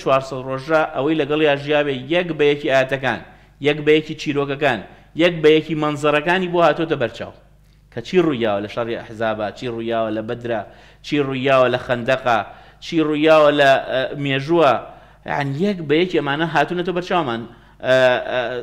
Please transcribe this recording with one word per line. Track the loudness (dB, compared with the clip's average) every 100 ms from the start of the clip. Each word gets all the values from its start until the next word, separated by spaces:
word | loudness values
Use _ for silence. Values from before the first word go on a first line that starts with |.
چوارسەد | 0 0 0 -8 -8
ڕۆژە | -8 0 0 0
ئەوەی | -2 0 0
لەگەڵ | 0 2 2
یا | 2
ژیاوێ | 0 0 0 -4 -2
یەک | -2 -2 0
بە | 2
یەکی | 2 2
ئاەتەکان، | 2 2 -2 -2 -4 -8 -20 _ -4 -2
یەک | 0
بە | 4 4
یەکی | 2 -6
چیرۆکەکان، | -4 -2 -2 0 0 -2 -6 -20 -10 0
یەک | 0 4
بە | 4 4
یەکی | 2 -2
مەنزەرەکانی | -2 -2 0 0 0 -2 0
بۆ | 2 2
هاتۆتە | 2 -2 -2
بەرچاو. | -4 -6 -14 -16 _ _ _ _ _
کە | -14
چی | -2 2
ڕوویاوە | 2 2 0 -2
لە | -4
شەڕی | -6 -6 -6
ئەحزابە، | -10 -4 -4 -2 -6 -8
چی | -10
ڕوویاوە | -6 -4 -2 -2 -4
لە | -6
بەدرە، | -8 -6 -6 -8 -16 -20 -20
چی | -4 -2
ڕوویاوە | -2 -2 2 4 4
لە | 2 -2
خەندەقە، | -2 -2 -2 0 0 -2 -12 -20 -20
چی | -4 -2
ڕوویاوە | 0 2 4 6 6 6
لە، | 6 4 2
ئە، | -4 -4 -4
مێژووە. | -4 -4 0 4 4 2 -4 -18 -20 -16 -8
یعنی، | -6 -4 -2
یەک | -2 -2 0
بە | 0
یەک | 0 0
ئێمانە | -2 -2 0
هاتوونەتە | 0 0 -2 -4 -4
بەرچاومان. | -2 -2 -2 -6 -8 -18 -20 -6
ئە، | 2 4 4 2 -2
ئە، | -4 -4 -6